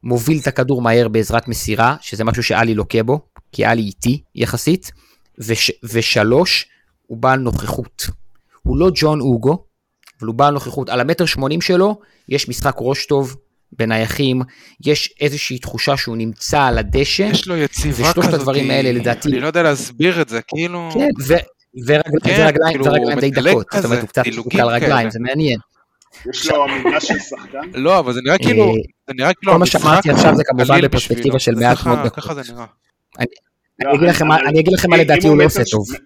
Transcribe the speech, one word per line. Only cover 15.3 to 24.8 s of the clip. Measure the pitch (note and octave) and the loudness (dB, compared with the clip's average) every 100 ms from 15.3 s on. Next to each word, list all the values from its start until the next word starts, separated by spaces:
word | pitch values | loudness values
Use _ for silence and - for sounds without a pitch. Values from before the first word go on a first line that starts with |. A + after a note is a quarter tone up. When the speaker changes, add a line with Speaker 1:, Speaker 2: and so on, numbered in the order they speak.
| D3 - B2+ | -4 -8 -8
Speaker 1:
תחושה | - A#2 - - | -10 -6 -2 -2
שהוא | - A2+ | -4 -6
נמצא | A2+ A2 - D3 | -6 -8 -2 0
על | C3+ A2+ | 2 0
הדשא, | G#2+ A#2+ C#3+ - | -2 -2 0 -2
Speaker 2:
יש | G3+ - F#3+ | 0 -2 -2
לו | F3 | -4
יציבה | C#3+ - D3+ B2+ C#3 | -4 -4 -4 -2 0
Speaker 1:
ושלושת | E3+ F3 | 0 0
Speaker 2:
כזאת, | E3 | 0
Speaker 1:
הדברים | C3+ C#3 C3+ | -2 -2 0
האלה, | C3+ C3 | 0 0
לדעתי | A#2+ A#2 A#2 D3 | 0 -2 -2 -2
Speaker 2:
אני | C3 | -2
לא | D3 | -2
יודע | E3 | 0
להסביר | D#3+ C#3 A#2 A#2+ E3 E3+ | 2 0 -6 -2 0 0
את | C#3 | -2
זה, | A2+ - | -4 -6
כאילו | D3+ E3+ F3 E3 | -6 -6 -6 -6
Speaker 1:
כן, | D#3+ C#4+ - C3 | -2 0 -2 0
ו-, | E3+ - _ _ B2+ A#2+ | 0 0 _ _ -12 0
ורגל-, | D3+ D#3 D3+ | 2 2 0
Speaker 2:
כן, | - - | 2 4
Speaker 1:
ורגליים, | D#3+ D3 D#3+ D3 | 4 4 0 2
Speaker 2:
כאילו, | |
Speaker 1:
ורגליים | C3+ C#3+ A#2+ | 2 2 0
Speaker 2:
הוא | - | 0
Speaker 1:
די | C#3 | 0
Speaker 2:
מדלג | C3+ C3 | 2 2
Speaker 1:
דקות, | B2 G2+ | 2 0
זאת | G3+ | -2
Speaker 2:
כזה, | D#3+ | 0
Speaker 1:
אומרת, | A#2+ | -2
הוא | A2 | -2
קצת | - | -2
Speaker 2:
דילוגים | B2 A2+ A#2 | -2 -4 -4
Speaker 1:
דפוק | C#3+ | 0
על | A#2+ | 2
הרגליים, | A#2 | 2